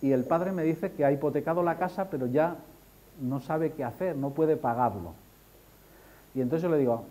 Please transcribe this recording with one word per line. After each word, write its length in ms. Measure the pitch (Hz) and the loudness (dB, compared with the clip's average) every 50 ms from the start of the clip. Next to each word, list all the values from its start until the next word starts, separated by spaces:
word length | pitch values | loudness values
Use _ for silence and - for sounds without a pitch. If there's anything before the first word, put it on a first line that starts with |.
| - | 2
Y 100 | 135 135 | 4 2
el 120 | 127 123 | 2 2
padre 280 | - 170 165 175 185 190 | 2 0 0 0 0 -2
me 100 | 180 160 | -2 0
dice 300 | 160 165 160 - 190 - | 0 0 -2 -4 -6 -2
que 140 | - 143 | 2 2
ha 40 | 139 | 2
hipotecado 520 | 143 143 147 151 139 147 143 - 165 175 175 | 4 4 0 0 0 0 -2 0 0 2 2
la 160 | 170 165 139 | 0 0 0
casa, 320 | 165 180 180 - 190 190 | -2 -4 -2 -4 -6 -4
pero 160 | - 143 127 | -4 -4 -4
ya 300 | 123 123 147 156 170 175 - - - - - - - - - - - - - | 0 2 2 2 2 0 -6 -14 -18 -20 -20 -20 -20 -20 -20 -20 -20 -14 -6
no 200 | 135 127 135 139 | -4 -4 -4 -4
sabe 320 | 127 - 160 156 165 156 156 | -4 -2 -2 0 0 -2 -2
qué 120 | 156 135 | -4 -6
hacer, 320 | 123 120 - 185 190 165 | -6 -4 -4 -4 -4 -2
no 140 | 139 135 143 | -2 -4 -4
puede 260 | 139 - 160 156 156 | 0 0 2 2 2
pagarlo. 560 | - - 127 117 117 127 120 98 101 87 85 80 - - - - - - - - - - - - - - - - - - - - - - - - | 2 2 0 2 4 2 2 2 -2 -8 -10 -12 -16 -20 -20 -20 -20 -20 -20 -20 -20 -20 -20 -20 -20 -20 -20 -20 -20 -20 -20 -20 -20 -20 -10 -4
Y 60 | 131 | -2
entonces 220 | 131 123 143 165 170 | -2 0 0 0 0
yo 80 | 180 | 2
le 80 | 165 151 | 2 4
digo, 260 | 139 123 117 117 - - | 4 4 2 0 -2 -10